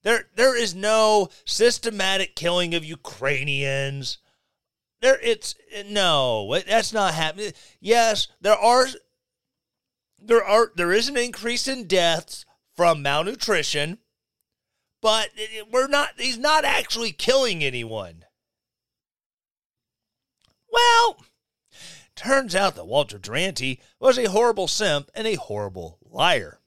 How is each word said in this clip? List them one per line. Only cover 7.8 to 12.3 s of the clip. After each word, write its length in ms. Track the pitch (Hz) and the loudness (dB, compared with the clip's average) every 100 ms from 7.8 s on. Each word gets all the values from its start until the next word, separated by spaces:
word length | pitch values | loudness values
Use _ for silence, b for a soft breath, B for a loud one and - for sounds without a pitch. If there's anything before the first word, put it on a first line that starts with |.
Yes, 480 | 190 233 226 208 - _ | 2 2 4 0 -4 _
there 160 | 185 214 | 2 4
are, 300 | 220 247 262 254 _ _ _ _ _ _ _ _ _ _ _ _ | 6 4 2 -4 _ _ _ _ _ _ _ _ _ _ _ _
there 260 | 214 233 | 2 2
are, 280 | 196 214 220 | 4 2 2
there 180 | 170 175 | -2 0
is 160 | 202 240 | 0 0
an 80 | 277 | -2
increase 500 | 240 - 226 240 269 | -4 -6 -6 -4 -4
in 200 | 262 185 | -8 0
deaths 580 | 185 170 165 - | 2 2 0 -6